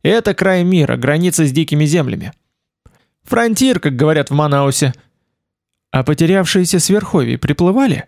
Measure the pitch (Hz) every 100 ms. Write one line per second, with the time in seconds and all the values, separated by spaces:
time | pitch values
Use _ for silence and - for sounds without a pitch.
0 | 151 226 220 - 190 185 175 185 135 120
1 | 127 151 180 165 151 135 156 147 151 170
2 | 143 - 98 - _ _ _ _ _ _
3 | _ _ - 240 233 220 262 226 147 123
4 | 151 156 135 143 151 143 139 135 135 -
5 | _ _ _ _ _ _ _ _ _ 131
6 | 131 143 165 190 175 190 175 185 - 202
7 | 202 175 117 123 - 147 180 220 269 147